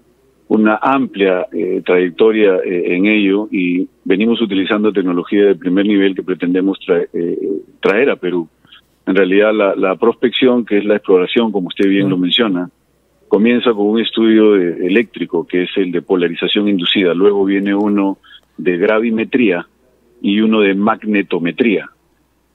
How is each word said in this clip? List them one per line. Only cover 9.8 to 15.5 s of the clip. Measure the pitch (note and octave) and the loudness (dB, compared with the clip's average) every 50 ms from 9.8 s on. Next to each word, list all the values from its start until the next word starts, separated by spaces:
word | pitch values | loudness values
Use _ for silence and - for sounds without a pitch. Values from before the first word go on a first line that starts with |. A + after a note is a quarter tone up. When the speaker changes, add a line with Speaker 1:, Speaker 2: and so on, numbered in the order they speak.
| F#2+ F#2+ F#2 | 0 -2 -2
Speaker 1:
prospección, | E2 - A#2 A#2 - - B2 - - C#3 B2+ B2 B2 A2+ | 0 0 0 0 0 0 -2 0 2 2 2 2 2 0
que | - G#2 G2+ | 0 -2 -2
es | G2+ | 0
la | G#2 G#2 | 0 -2
exploración, | G#2 - - G2 F2+ F2+ F2+ - C3 A#2+ A2+ | -2 0 2 2 2 2 2 0 0 0 0
como | G2 G2+ F2+ E2+ | 0 -4 -6 -6
usted | - - G2+ G2 | -2 -2 0 2
bien | F#2+ G2 G2 G2 | 2 2 0 0
lo | F#2 | 0
Speaker 2:
Ujú. | F2+ F2+ | 0 -2
Speaker 1:
menciona, | F2 - - A#2+ G#2+ F#2 F2+ F2+ F2+ - _ _ _ _ _ _ _ _ _ _ - | 0 0 0 0 0 -2 -4 -6 -8 -12 _ _ _ _ _ _ _ _ _ _ 0
comienza | - G2 G#2 A#2 A#2+ A#2+ - B2 A#2 | 0 2 4 4 2 2 2 0 0
con | G2+ G2+ | 0 0
un | G#2 G#2+ A2+ | 0 0 0
estudio | A2 - - - A2+ A2+ A2 A2 G#2+ G#2+ G#2 | -2 -2 -2 0 2 4 4 6 6 4 4
de, | G2 F2+ F2 D#2+ D#2 F#2 F2+ | 4 2 0 -2 -4 -2 -2
eléctrico, | F#2+ A2+ A#2+ G2 - - E2+ E2 - E2 D#2 | 0 0 -2 -2 -6 -10 -8 -6 -4 -4 -4
que | - | -4